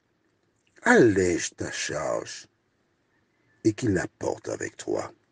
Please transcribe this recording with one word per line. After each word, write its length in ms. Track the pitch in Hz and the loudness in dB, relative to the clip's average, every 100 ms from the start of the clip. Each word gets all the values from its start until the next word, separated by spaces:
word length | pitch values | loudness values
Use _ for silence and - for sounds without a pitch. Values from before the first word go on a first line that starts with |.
| _ _ _ _ _ _ _ _ | _ _ _ _ _ _ _ _
Allège 760 | - 240 123 95 90 80 - - | 4 6 6 6 2 0 -4 -8
ta 160 | 87 | -8
charge 760 | - - 73 64 57 - - - _ _ _ _ _ _ _ _ _ _ _ | -6 -6 -4 -4 -4 -6 -14 -18 _ _ _ _ _ _ _ _ _ _ _
et 100 | 110 | -2
qu'il 200 | 107 113 | 0 0
la 140 | 90 - | -2 -2
porte 420 | - 60 - - | -6 -6 -6 -8
avec 260 | 52 50 - | -8 -10 -10
toi. 380 | - 50 - - _ | -6 -4 -6 -14 _